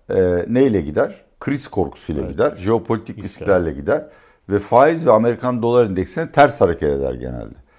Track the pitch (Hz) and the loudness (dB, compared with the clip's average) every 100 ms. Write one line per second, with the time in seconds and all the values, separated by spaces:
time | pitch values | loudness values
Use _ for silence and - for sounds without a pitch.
0 | - 95 90 87 87 120 135 101 73 76 | -4 0 0 0 0 2 2 2 -2 -4
1 | 143 - _ - - 139 - - 82 - | -4 -6 _ -12 -6 -6 -6 -6 -6 -6
2 | - 73 87 73 123 - 92 117 - 110 | -8 -8 -6 -2 -2 -2 -2 -2 -2 -6
3 | - 107 101 - 104 92 82 69 71 151 | -8 -14 -14 -6 0 0 0 -4 -2 -2
4 | 151 _ _ _ - 101 - 120 147 165 | -4 _ _ _ -4 -4 2 4 4 4
5 | 165 110 117 117 127 123 117 123 110 92 | 4 4 4 -2 -4 -2 2 2 2 0
6 | 90 - 160 - 147 - 92 80 76 69 | -4 -6 0 4 4 4 0 0 -2 -2
7 | 67 62 62 60 55 - _ | -4 -6 -10 -12 -14 -20 _